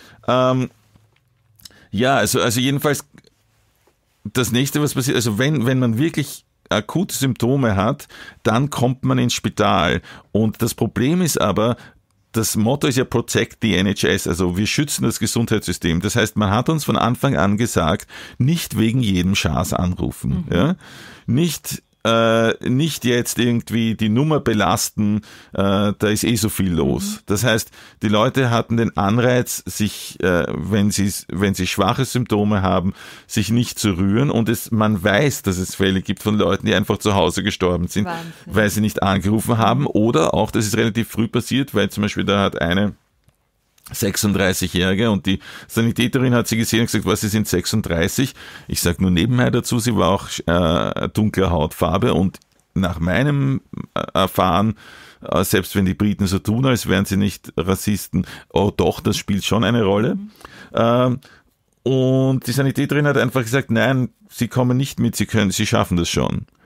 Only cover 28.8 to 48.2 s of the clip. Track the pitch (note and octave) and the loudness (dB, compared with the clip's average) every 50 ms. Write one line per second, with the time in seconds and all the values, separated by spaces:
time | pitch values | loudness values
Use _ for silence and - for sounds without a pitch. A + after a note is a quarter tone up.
28.8 | A#2 - - - G2+ G2 G#2+ B2 A#2 B2+ B2 B2+ B2 - - - - - - - | 0 0 0 0 0 0 2 2 2 2 2 2 0 -2 -6 -10 -10 -8 -4 -2
29.8 | G#2+ G2+ - - - - - - - F#2+ F2+ F2 D2 - - C2 D2+ F2+ G#2 G#2 | -2 -4 -4 -6 -12 -14 -8 -2 0 2 2 2 0 -2 -4 -6 -4 -2 0 2
30.8 | G2+ G#2 F#2+ - G2 G2+ - - - - - F2 G2+ G2 F#2 - F#2 F2+ - - | 2 2 0 0 -2 -2 -2 -6 -8 -8 -2 0 0 2 2 0 -2 -2 0 0
31.8 | G2 F#2 B2 - C3+ - - B2+ B2 - G#2+ G#2 G#2 G#2 G#2+ G2+ F#2 F#2 F#2 F#2 | 0 2 2 0 -2 -2 -2 -2 -2 0 0 2 2 2 2 2 2 2 2 2
32.8 | F2 G2 F#2+ - - - - - - - - - G#2 G2+ A2+ A#2+ B2 - - - | 0 -2 -4 -6 -10 -20 -20 -20 -18 -6 -4 -2 -2 0 0 0 0 -2 -4 -2
33.8 | - G#2+ F#2+ E2+ G2 G2 G2 A2+ C#3 D3 - A2+ A#2 F#2+ A#2 - - - - G#2+ | 0 0 2 2 2 2 2 2 2 2 0 0 0 0 -2 -2 -4 -2 0 0
34.8 | G#2+ G#2+ G#2+ F#2+ E2 G#2 F#2+ G2+ D3+ C#3+ A#2+ - - G2+ F#2 F2 F#2 - - - | 2 2 2 2 2 2 2 4 2 2 0 -2 -2 -2 -2 0 -2 -4 -2 0
35.8 | G2 G2 F#2 F#2+ F2 - G2+ - - G#2+ G#2+ G#2 F#2+ E2+ F#2+ G2 - G#2 F#2+ - | 0 2 2 0 0 -4 -6 -4 -2 0 0 2 2 2 0 0 0 0 0 2
36.8 | - - A2 G2 - A2 G2+ G2 D#2+ F2 E2+ - F#2 G#2 - - F#2 F2+ F2+ E2+ | 2 0 -2 0 0 2 2 4 2 2 0 -2 -2 -4 -2 0 0 0 0 0
37.8 | E2+ F2 - - G#2 F#2 - - E3 E3 D#3 - - - G2+ G#2 - - - G#3 | -2 -2 -2 -2 -2 -2 -4 -8 -10 -12 -16 -18 -12 -4 0 2 2 2 2 0
38.8 | D3+ G#2+ G#2 - - G2 F#2+ F#2+ F2 G2+ G#2+ A2 - - A#2+ A2 A2+ G#2 A#2+ C3 | 0 0 0 0 0 0 0 0 0 0 0 0 0 0 0 2 2 2 2 2
39.8 | D3 - - - G#2 A2+ A#2+ D#3+ D#3+ - - - G2 - - - A2 G#2 G2 A2 | 0 0 2 2 2 4 4 2 2 2 2 0 0 0 0 -2 -2 0 0 0
40.8 | A2+ A2+ G2+ A2+ A2 - - - A2+ G#2+ - B2 A2+ - B2 C3 C#3 - - G#2 | 0 0 0 -2 -4 -2 -2 -2 -2 0 0 -2 -2 0 0 -2 -2 0 0 0
41.8 | G2 G2 - - G#2 G#2 - - F#2 F2+ G2 G2+ G2 F#2 - - C#2+ E2 F2 G2 | 0 0 -2 -2 -4 -2 -2 -2 0 0 2 2 2 0 0 -2 -2 0 2 0
42.8 | G#2 G2+ - - _ _ _ _ _ _ _ _ _ _ _ _ _ _ _ _ | 0 0 -4 -8 _ _ _ _ _ _ _ _ _ _ _ _ _ _ _ _
43.8 | _ - - - - G2 G2 - - G#2 F#2+ F#2+ G2 F#2 F#2 - - F2 - F2+ | _ -12 -6 -4 -2 -2 -2 0 0 0 2 2 2 0 0 0 -2 -2 0 0
44.8 | F2 F#2 G2 F#2+ A#2 A#2 G#2+ F#2+ - F#2+ F#2+ F#2 - - - - - - - A2+ | 2 2 2 2 2 2 2 0 0 0 -2 -2 -4 -10 -18 -20 -18 -4 -2 0
45.8 | A2+ A#2 G#2 - A#2+ B2 - C3+ B2 C3 B2 A#2+ A#2 - A#2 A2 A2+ - - A2+ | 0 2 2 0 0 0 0 0 2 2 2 2 2 0 -2 -2 0 2 2 2
46.8 | A#2 A2 - A2 - F#2+ F2+ F2 - G#2 F#2+ A2 G#2+ - - F2 F2+ - - A2 | 2 2 0 0 0 0 0 0 0 0 0 0 0 0 0 -2 -2 -2 -2 -2
47.8 | F#2+ F#2 F2 D#2+ E2+ G2 - - | -2 -2 0 0 0 0 0 -2